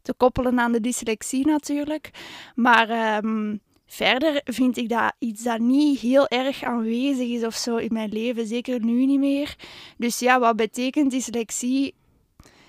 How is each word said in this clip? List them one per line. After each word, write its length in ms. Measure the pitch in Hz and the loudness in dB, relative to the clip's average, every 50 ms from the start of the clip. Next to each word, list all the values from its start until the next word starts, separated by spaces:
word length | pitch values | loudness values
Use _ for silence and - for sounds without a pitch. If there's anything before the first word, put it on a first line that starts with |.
te 120 | _ - 247 | _ -6 0
koppelen 460 | _ 247 254 - - 247 254 247 247 | _ 2 2 2 2 0 2 2 2
aan 120 | 240 233 | 2 2
de 100 | 233 233 | 0 0
dyslexie 640 | 208 247 240 - 226 226 220 - - - - 262 269 | 0 -2 -4 -4 -4 -4 -6 -4 -6 -4 -2 0 2
natuurlijk. 640 | 302 311 294 - - 285 285 294 294 311 311 - - _ - - - - - - - _ | 2 2 0 0 -2 -4 -4 -2 -4 -6 -8 -8 -14 _ -20 -18 -18 -18 -20 -20 -10 _
Maar, 340 | - 233 247 233 226 226 214 | 2 4 6 6 6 4 2
ehm, 640 | 233 226 226 220 214 214 208 220 220 220 214 214 208 202 _ _ _ _ _ _ | 0 0 0 0 0 0 -2 -2 -2 -2 -2 -4 -6 -8 _ _ _ _ _ _
verder 520 | - - 208 185 226 254 294 320 285 285 - | -8 -2 0 0 2 2 2 0 0 0 -4
vind 340 | - 226 - 262 254 240 | -4 -2 0 0 0 2
ik 120 | - 247 208 | -2 -4 -2
dat 240 | 233 233 214 214 - _ | 0 0 0 0 -2 _
iets 240 | - 233 214 214 226 | -6 -6 -6 -4 -4
dat 160 | 240 226 220 | -4 -2 0
niet 400 | 233 240 262 285 302 294 277 233 | 2 2 4 4 4 4 2 2
heel 280 | 214 240 262 277 277 | 0 4 4 4 4
erg 360 | - 233 247 262 277 262 - - | 4 2 0 0 -2 -4 -4 -6
aanwezig 640 | 247 240 240 220 226 226 240 262 285 277 247 254 233 | -4 -2 -2 -2 -2 -2 -2 0 -2 -2 -2 -2 -4
is 140 | 240 233 226 | -2 -4 -4
of 120 | 226 220 | -4 -4
zo 200 | - - 247 233 | -6 -4 -2 -2
in 180 | 233 - 220 226 | -2 -2 -2 -4
mijn 160 | 226 220 208 | -4 -4 -4
leven. 380 | 208 214 226 247 240 226 233 | -4 -4 -4 -2 -2 -4 -4
Zeker 380 | 208 226 247 240 - 247 247 214 | -4 -4 -4 -4 -4 -4 -2 0
nu 200 | 233 233 247 262 | 0 2 2 4
niet 140 | 269 277 277 | 4 4 2
meer. 360 | 277 277 277 277 294 - - _ - - - - - - - | 2 2 0 0 -2 -6 -8 _ -18 -20 -20 -20 -20 -20 -8
Dus 220 | - 226 240 220 - | -4 -4 -2 -2 0
ja, 200 | 240 247 254 254 | 2 4 4 4
wat 160 | 247 233 233 | 4 2 2
betekent 560 | 214 226 214 - 247 247 262 - 294 294 269 | 2 -2 -2 -2 -4 -4 0 2 2 2 2
dyslexie? 840 | 247 262 226 - 220 233 226 - - - 247 247 262 269 277 - _ _ _ _ _ _ _ _ _ _ _ - _ _ - | 2 -2 -4 -4 -6 -6 -6 -6 -8 -6 -2 -2 0 0 0 -2 _ _ _ _ _ _ _ _ _ _ _ -20 _ _ -20